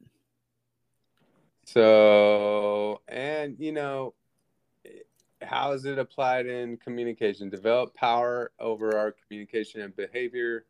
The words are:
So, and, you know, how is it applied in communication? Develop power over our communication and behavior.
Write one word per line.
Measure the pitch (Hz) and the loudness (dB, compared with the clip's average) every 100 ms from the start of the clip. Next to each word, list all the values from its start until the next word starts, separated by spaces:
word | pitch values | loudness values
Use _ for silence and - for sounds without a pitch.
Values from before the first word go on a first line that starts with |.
| _ _ _ _ _ _ _ _ _ _ _ _ _ _ _ _ | _ _ _ _ _ _ _ _ _ _ _ _ _ _ _ _
So, | - 120 110 107 107 104 104 104 104 104 104 104 104 107 - | 0 6 8 10 10 8 6 4 0 0 0 -2 -4 -8 -12
and, | 123 139 151 147 113 | -10 -8 -8 -8 -10
you | 156 | -8
know, | 156 143 135 131 - _ _ _ _ _ _ - - - _ _ - | -6 -6 -8 -10 -14 _ _ _ _ _ _ -20 -20 -20 _ _ -20
how | 90 127 143 | -6 -4 -2
is | 135 | -4
it | 135 135 | -4 -4
applied | 127 - 131 127 123 | -4 -2 0 0 -2
in | 123 120 117 | -6 -8 -10
communication? | - 120 120 110 107 101 98 | -10 -6 -6 -2 -4 -4 -10
Develop | 95 107 120 120 | -4 0 0 -2
power | - 123 120 120 120 117 - | -2 0 0 0 -4 -8 -8
over | 113 110 110 107 | -8 -4 -2 0
our | 107 | -2
communication | - - 104 101 113 104 110 | -6 -16 -18 -8 -8 -8 -10
and | 101 | -12
behavior. | 98 98 123 120 123 120 113 | -10 -10 -8 -8 -6 -6 -6